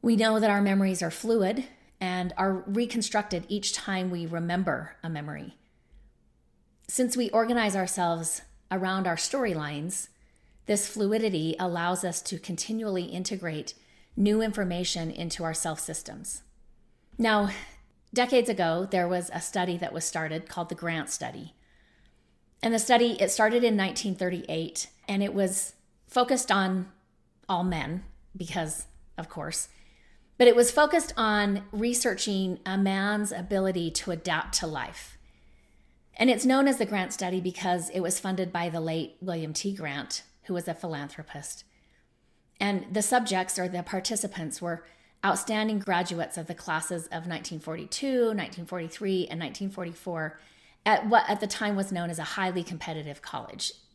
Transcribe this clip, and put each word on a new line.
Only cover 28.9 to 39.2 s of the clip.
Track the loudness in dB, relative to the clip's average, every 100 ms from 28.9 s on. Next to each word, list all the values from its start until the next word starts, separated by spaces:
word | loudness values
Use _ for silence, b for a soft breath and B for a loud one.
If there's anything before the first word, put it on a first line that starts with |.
| -16 -18 -14
of | -12
course, | -8 -6 -6 -6 b b b b b b _
but | 8
it |
was | 10 8
focused | 6 6 6 2 0
on | 2 2 2 0 -4
researching | -2 0 2 0 0 0 0 0 -2
a | -2 2
man's | 2 2 2 0 -2
ability | -4 -2 0 2 0 -2
to | -2 -4
adapt | -6 -2 -2 0 -2
to | -2
life. | -6 -8 -10 -16 -18 b b b b b b b b _
And | 2 4
it's | 6 6
known | 6 6
as | 4
the | 2
Grant | 0 -2
Study | -4 -2 -2
because | -2 -2 0 0 0
it | -2
was | 0 0
funded | -2 -2 -2
by | -2 -2
the | -2
late | -2 -2 -4 -6